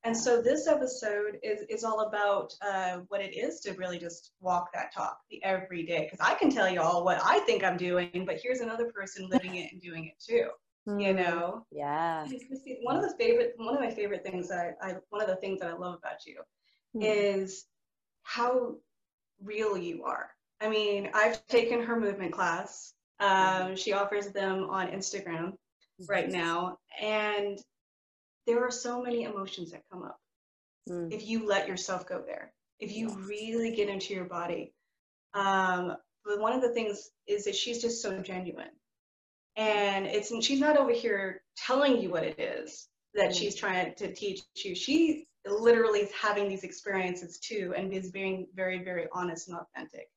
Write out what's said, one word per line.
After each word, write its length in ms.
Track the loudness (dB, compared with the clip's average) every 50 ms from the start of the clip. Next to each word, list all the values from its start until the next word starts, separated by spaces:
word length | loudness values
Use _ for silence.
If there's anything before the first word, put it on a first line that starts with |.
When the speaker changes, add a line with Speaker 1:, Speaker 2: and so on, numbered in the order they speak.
| _
Speaker 1:
And 100 | -2 -2
so 260 | 0 2 4 4 6 6
this 240 | 4 4 4 4
episode 720 | 2 2 2 2 -2 -4 -4 -4 -2 -2 0 -2 -2 -6 -6 -4
is, 200 | -4 -4 -4 -4 -6
is 140 | -6 -4 -2
all 160 | -2 0 0
about, 520 | 0 0 0 0 2 4 2 2 0 -4 -10 -6
uh, 380 | -4 -2 -2 0 0 -2 -2 -4 -8 -4
what 120 | -4 -4 -4
it 120 | -4 -4
is 260 | -4 -4 -4 -4 -4
to 120 | -8 -8 -6
really 240 | -6 -6 -6 -6 -6
just 340 | -8 -10 -12 -12 -18 -20 _ _
walk 300 | -2 0 2 2 0 -2 -6
that 180 | -6 -6 -6 -4
talk 260 | -4 -4 -4 -4 -8 _ _
the 120 | -16 -8 -2
everyday. 640 | -2 -2 -2 -2 -6 -6 -6 -4 -2 -2 -2 -2 -2
'Cause 100 | -4 0
I 140 | 2 2 4
can 160 | 4 4 2
tell 180 | 4 4 2 4
you 120 | 4 4 4
all 220 | 4 4 4 4
what 160 | 4 2 4 4
I 140 | 6 6 6
think 220 | 6 4 2 4 4
I'm 120 | 2 2 2
doing, 460 | 0 2 2 2 0 0 -2 -4 -2
but 120 | -2 -4 -4 0
here's 180 | -2 0 0
another 300 | 0 -4 -2 -2 -2 -4 -4
person 360 | -8 -10 -10 -10 -12 -8 2
living 260 | 2 2 2 2 -8
it 160 | -8 -10 -10 -12
and 80 | -14
doing 260 | -14 -10 -10 -10 -10
it 120 | -10 -14 _
too, 320 | -8 2 2 2 2 2 -2 -10 _ _ _ _ _
you 60 | -4 -2
Speaker 2:
Mm-hmm. 240 | 0 2 2 4
Speaker 1:
know? 500 | 4 4 2 2 0 0 -2 -4 -6 -10 _
Speaker 2:
Yeah. 540 | -10 -6 -4 -2 0 0 0 0 0 -2 -4
Speaker 1:
And 60 | -6 -8 -10 -10 -10
Christy, 320 | -12 -12 -10 -10 -10 -6 -2
one 140 | 0 0
of 60 | 2 0
the 120 | 0 0
favorite, 380 | 0 4 4 6 6 4 2 0 -4
one 160 | -4 -2 0
of 60 | 0
my 100 | 0 -2
favorite 320 | -2 -2 -2 -2 -2 -4 -6
things 260 | -6 -6 -6 -4 -4
that 280 | -4 -4 -4 -4 -6 -8 -8
I, 80 | -8
I, 60 | -8 -8 -10 _
one 120 | -4 -2 0
of 60 | 0
the 80 | 0
things 240 | -2 -2 -4 -4 -4
that 100 | -4 -6
I 40 | -6
love 200 | -6 -8 -8 -8 -8
about 280 | -10 -10 -10 -10 -14
you 160 | -18 -16 -18 -18 _ _ _ _ _ _ _ _ _ _
Speaker 2:
Mm. 60 | -2 0
Speaker 1:
is 640 | 2 4 4 4 4 2 2 -2 -4 -6 -12 -16 _ _ _ _ _ _ _ _ _ _ _ _
how 540 | -10 -2 0 2 4 4 2 2 0 -4 -10 _ _ _ _ _ _ _ _ _ _ _ _
real 360 | -12 -8 -4 0 2 2 2
you 280 | 0 -2 -4 -6 -4 -4
are. 260 | -4 -4 -4 -6 -8 -14 _ _ _ _ _
I 80 | -2 0
mean, 420 | 2 2 2 2 2 0 -2 0 4
I've 320 | 6 6 6 4 2 -6
taken 340 | _ 4 6 6 6 2 0 2
her 160 | 2 0 2
movement 340 | 2 0 0 0 -4 -4 -2
class. 640 | 0 0 0 0 0 -4 -8 -10 -14 -18 -18 -20 _ _ _ _ _
Um, 80 | 4 6
Speaker 2:
Mm-hmm. 460 | 6 8 6 6 6 4 0 0 -2
Speaker 1:
she 160 | -4 -2 0 2
offers 400 | 2 2 2 0 -2 -2 -2 -2
them 360 | -2 0 0 2 0 0 0
on 180 | 0 -2 -2 -2
Instagram 680 | -4 -4 -6 -4 -6 -6 -6 -4 -4 -4 -4 -4 -6 -8 _ _ _ _ _ _ _ _
Speaker 2:
Mm-hmm. 60 | -6 -2
Speaker 1:
right 200 | 0 0 0 0
now. 500 | 0 0 0 0 0 0 -2 -2 -6 -8 _ _ -10 -6
And 580 | -2 0 0 0 0 0 0 0 -2 -2 -4 -8 -12 _ _ _ _ _ _ _ _ _ _ _ _ _ _ _ _
there 160 | 2 2 4 4
are 40 | 0
so 300 | -2 -2 -4 -4 -4 -2
many 220 | -2 -2 -2 -2 -2
emotions 480 | -2 -4 -6 -6 -6 -6 -10 -10 -10
that 180 | -12 -18 _ _
come 120 | -14 -14 -12
up 180 | -12 -14 -18 _ _ _ _ _ _ _ _ _ _ _ _ _ -8
Speaker 2:
Mm. 220 | -6 -6 -6 -6 -6
Speaker 1:
if 140 | -8 -4
you 200 | -2 -2 -2 2
let 200 | 2 2 2 2 0
yourself 360 | -4 -6 -4 -4 -4 -4 -4
go 140 | -6 -8 -8
there, 320 | -6 -8 -10 -10 -12 -14 _ _ _ _ _ _
if 120 | -12 -10 -8
you 160 | -6 -6 -6
Speaker 2:
Yes. 80 | -6
Speaker 1:
really 540 | -8 -8 -8 -8 -8 -6 -4 -2 -2 0 0 0
get 140 | 0 0 0
into 240 | 0 -4 -4 -6 -6
your 140 | -6 -6
body. 480 | -6 -6 -6 -4 -4 -4 -6 -6 -10 _ _ _ _ _ _ _ _ _ _ _ _ -2
Um, 640 | 0 2 4 4 4 4 4 2 2 0 -2 -4 -6 _ _ _ _ _
but 160 | -2 -2 2
one 120 | 2 2 2
of 80 | 4
the 140 | 2 2 2
things 360 | 2 0 -2 -4 -6 -8 -16 _ _ _
is 180 | -2 -2 0 0
that 80 | -2 -2
she's 260 | -2 -2 -2 -2 -2
just 220 | 0 -2 -2 0 -4
so 180 | -4 -4 -4
genuine. 580 | -6 -6 -6 -6 -6 -8 -8 -10 -12 -14 -16 _ _ _ _ _ _ _ _ _ _ _ _ _ _ _ _
And 500 | 0 2 2 4 4 4 2 2 0 -2
it's, 240 | 0 -2 -2 -2 -2
and 120 | -4 0 0
she's 160 | 2 2 4
not 160 | 6 6 8
over 140 | 6 6 6 4
here 500 | 4 4 4 4 4 0 -4 -6 -8 _ _ _
telling 420 | -10 -2 2 4 6 6 6 6 6 4
you 80 | 2
what 140 | 0 0 0
it 140 | 0 -2 -2
is 480 | -4 -4 -4 -6 -8 -10 -12 -16 -18 _ _ _ _ _ _
that 160 | 2 2 4
Speaker 2:
Mm. 40 | 4 2
Speaker 1:
she's 160 | 0 0 -2
trying 400 | -2 -2 0 0 0 0 -2 -4
to 180 | -6 -8 -8 -6
teach 300 | -6 -6 -6 -6 -6 -10 _ _
you. 180 | -10 -8 -6 -6
She 520 | -6 -2 -2 2 4 4 4 2 0 -4 _ _ _ _
literally 540 | -4 -2 4 8 8 8 8 8 4 4 4
is 120 | 2 0 -2
having 360 | -2 0 0 2 2 0 0
these 160 | -2 -4 -6
experiences 760 | -10 -12 -10 -6 -2 -2 0 0 0 -2 -4 -8 -12 -14 -12
too 340 | -10 -6 -4 -4 -4 -2 -2
and 180 | -4 -4 -2 -4
is 160 | -4 -6 -6
being 380 | -8 -4 -2 -2 -2 -2 -4 -10 -6
very, 280 | -4 -2 -2 -2 -4 -4
very 260 | -4 -4 -4 -4 -4 -4
honest 360 | -4 -4 -4 -4 -6 -10 -10
and 80 | -10
authentic. 540 | -10 -12 _ _ -14 -14 -14 _ -18 -18 _ _